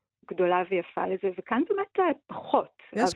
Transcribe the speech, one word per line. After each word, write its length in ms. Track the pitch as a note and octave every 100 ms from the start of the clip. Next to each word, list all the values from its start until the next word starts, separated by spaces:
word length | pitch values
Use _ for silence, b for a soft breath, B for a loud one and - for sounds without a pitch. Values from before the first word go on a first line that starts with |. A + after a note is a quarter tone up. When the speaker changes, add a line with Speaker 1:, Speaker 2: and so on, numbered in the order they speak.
| _ _ -
Speaker 1:
גדולה 320 | F3 F3+ F3+ F3+
ויפה 360 | F#3 - - F#3
לזה, 240 | F#3 G3 F#3
וכאן 240 | - A#3 F4
באמת, 300 | G4 G4 -
אה, 60 | F4 - -
פחות. 560 | - - - - _ -
Speaker 2:
יש 80 | G#3
Speaker 1:
אבל 100 | F#4